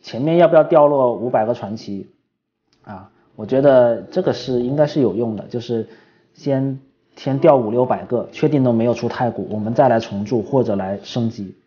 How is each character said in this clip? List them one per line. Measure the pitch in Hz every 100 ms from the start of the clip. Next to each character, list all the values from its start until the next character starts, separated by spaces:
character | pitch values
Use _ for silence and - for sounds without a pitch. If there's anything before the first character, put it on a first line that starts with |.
前 | - 113
面 | 147 170
要 | 165
不 | 160
要 |
掉 | 151 160 147
落 | 143 123 107
五 | 123
百 | 123 110
个 |
传 | 120 101 110
奇 | - 98 - _ _ _ _ _ _ _
啊？ | - 95 98 _ _ -
我 | 101
觉 | 131
得 | 143 131 120 113
这 | - 180
个 | 180
是 | - - 127
应 | 123 143
该 | 147
是 | 156
有 | 120
用 | 95 117 104
的， | -
就 | 120
是 | 113 117 107 - _ _ _
先， | _ 143 135 135 135 _ _ _ -
先 | - 135
掉 | 165 139
五 | 107
六 | 120 123
百 | 104 92
个， | 120 -
确 | - 151
定 | 143
都 | 127
没 | 113 117
有 |
出 | 117 117
太 | - 123
古， | 110 92
我 | 107
们 | 107
再 | 120 131
来 | 113
重 | 113 101 104
铸 | 123
或 | 101 135
者 | 113 98
来 | 95 98
升 | - 127 113
级 | 107 95 -